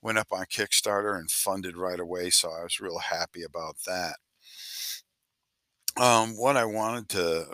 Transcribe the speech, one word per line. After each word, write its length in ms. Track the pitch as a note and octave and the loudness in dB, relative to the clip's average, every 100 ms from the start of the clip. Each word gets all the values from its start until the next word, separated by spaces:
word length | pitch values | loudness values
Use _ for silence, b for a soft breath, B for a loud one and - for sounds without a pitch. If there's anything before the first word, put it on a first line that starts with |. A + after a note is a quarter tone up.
went 160 | A2+ A2 | -2 0
up 100 | G#2+ | 0
on 140 | F#2+ - | -4 -4
Kickstarter 720 | - G2+ - G#2+ G2+ G#2 F#2+ | -4 0 2 2 0 0 -4
and 120 | D#2+ | -2
funded 480 | - G2+ F#2+ F#2 F2 | -2 -2 -2 -6 -6
right 220 | F#2 F2+ | -6 -4
away, 320 | E2+ F2+ F2+ | -6 -4 2
so 180 | - E2+ | 2 2
I 140 | D#2+ | -4
was 160 | E2+ - | -6 -6
real 180 | G2 E2+ | -6 -6
happy 440 | - E2+ E2+ F2 | -4 -4 -6 -10
about 320 | E2 E2 D#2+ - - | -10 -10 -10 -10 -6
that. 300 | F#2 E2+ - _ _ B B B B B B _ _ _ _ _ _ _ _ - - | -4 -6 -8 _ _ B B B B B B _ _ _ _ _ _ _ _ -4 6
Um, 380 | B2 A#2 A2+ A2 | 8 8 6 2
what 220 | B2+ C3+ | 4 4
I 80 | A2+ | 2
wanted 420 | A2 A2 A#2+ G#2 | 0 -2 -2 -4
to 360 | G2 E2+ E2 D#2 | 0 2 2 -2